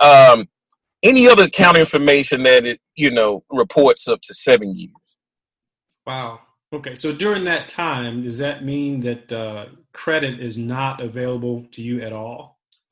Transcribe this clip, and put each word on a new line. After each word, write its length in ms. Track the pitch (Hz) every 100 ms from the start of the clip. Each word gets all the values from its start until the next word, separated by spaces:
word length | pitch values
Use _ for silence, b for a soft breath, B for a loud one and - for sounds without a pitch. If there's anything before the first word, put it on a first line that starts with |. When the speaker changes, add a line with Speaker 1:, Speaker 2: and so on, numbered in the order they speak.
Speaker 1:
Um, 480 | 143 139 131 117 101 _ _ _ _ _
any 240 | 202 262 247
other 140 | 220
account 340 | 180 - 180 170
information 640 | 160 151 143 143 135 131
that 240 | 127 127 120
it, 140 | 117 _ -
you 140 | 147
know, 320 | 120 107 101 -
reports 560 | 135 107 - 139 120 -
up 140 | 113
to 120 | -
seven 400 | - - 123 101 92
years. 160 | 90 _ _ _ _ _ _ _ _ _ _ _ -
Speaker 2:
Wow. 340 | 131 120 113 _ _ _
Okay. 200 | 147 139 127
So 180 | 156
during 300 | 147 202 202
that 240 | 180 165 -
time, 560 | - 165 135 120 117
does 120 | 123 117
that 240 | 143 143
mean 360 | 139 143 143 139
that, 320 | 123 120 -
uh, 340 | 113 110 107 104 _ _
credit 440 | - - 156 139 120
is 200 | 123 110
not 420 | 117 127 135 135
available 640 | 120 117 123 123 120 120 120
to 100 | -
you 180 | 117 123
at 100 | 113
all? 460 | 110 110 127 165 _ _ _ _